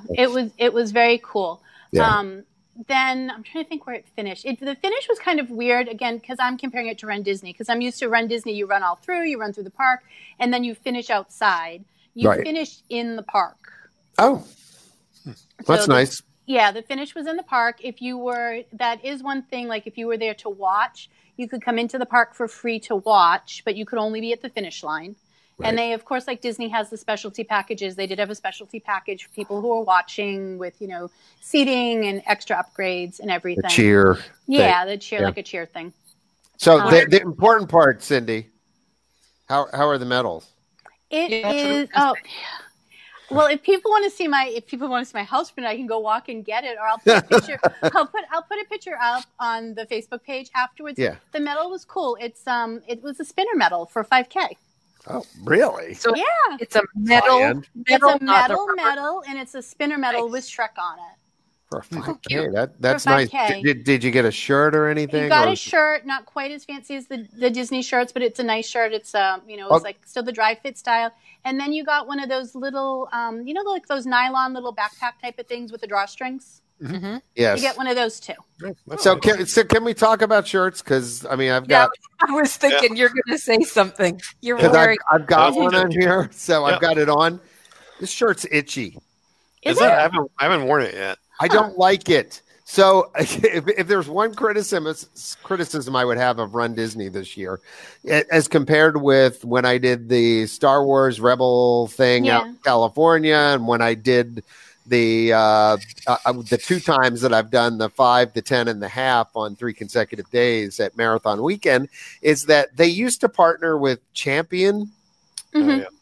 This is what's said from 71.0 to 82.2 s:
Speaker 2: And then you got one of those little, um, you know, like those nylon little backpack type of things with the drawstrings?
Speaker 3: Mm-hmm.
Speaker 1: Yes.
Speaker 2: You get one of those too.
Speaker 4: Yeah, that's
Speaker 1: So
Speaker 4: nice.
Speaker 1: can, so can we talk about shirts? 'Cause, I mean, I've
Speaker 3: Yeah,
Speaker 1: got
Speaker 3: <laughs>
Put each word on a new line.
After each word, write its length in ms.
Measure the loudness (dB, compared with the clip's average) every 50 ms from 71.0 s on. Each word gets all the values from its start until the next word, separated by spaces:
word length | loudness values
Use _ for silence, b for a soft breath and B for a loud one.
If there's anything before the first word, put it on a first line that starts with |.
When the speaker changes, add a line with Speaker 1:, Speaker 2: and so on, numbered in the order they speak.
| 0 -4 _ b b b b b b
Speaker 2:
And 140 | -8 -6 -6
then 140 | -6 -6 -6
you 100 | -6 -4
got 240 | -2 -2 -2 -2 -4
one 140 | -8 -8
of 80 | -6 -4
those 260 | -6 -6 -6 -8 -12
little, 540 | -10 -10 -8 -6 -6 -6 -6 -6 -6 -8 -8
um, 340 | -8 -8 -6 -6 -8 -10 -10
you 80 | -8 -8
know, 100 | -8 -6
like 240 | -6 -6 -6 -6 -6
those 180 | -6 -6 -4
nylon 480 | 0 0 0 0 2 0 -2 -2 -2 -4
little 200 | -8 -10 -10 -6
backpack 460 | -6 -6 -6 -6 -8 -10 -10 -10 _
type 160 | -14 -14 -14 -14
of 80 | -12 -12
things 260 | -12 -12 -12 -14 -14
with 80 | -14
the 60 | -12 -4
drawstrings? 760 | -4 -4 -4 -4 -8 -12 -10 -10 -10 -12 -16 _ _ _ _ _ _ -16
Speaker 3:
Mm-hmm. 360 | -12 -10 -10 -8 -8 -10 -10 -12 _ _ -2
Speaker 1:
Yes. 220 | 0 2 2 2 0
Speaker 2:
You 60 | -2
get 120 | -4 -4 -4
one 100 | -4 -4
of 80 | -2
those 240 | -2 -2 -4 -6 -10
too. 140 | -16 -16 -16 -18 _ _ _ -16
Speaker 4:
Yeah, 100 | -16 -16 -16 _ _ -14
that's 160 | -8 2 4
Speaker 1:
So 100 | 4 4
Speaker 4:
nice. 60 | 4 4
Speaker 1:
can, 220 | 2 2 2 -2 0
so 160 | 2 2 4
can 200 | 4 2 2 2
we 100 | 0 0
talk 280 | 2 4 4 4 4
about 260 | 2 4 4 2 2 2
shirts? 340 | 0 0 0 0 -2 -6
'Cause, 440 | -2 0 0 0 0 -4 -10 -12 -8 -6
I 60 | -2
mean, 160 | 0 0 2
I've 180 | 2 0 2 4
Speaker 3:
Yeah, 160 | 6 6 6 4
Speaker 1:
got 20 | 2 -6 _ -16
Speaker 3:
<laughs> 220 | _ -2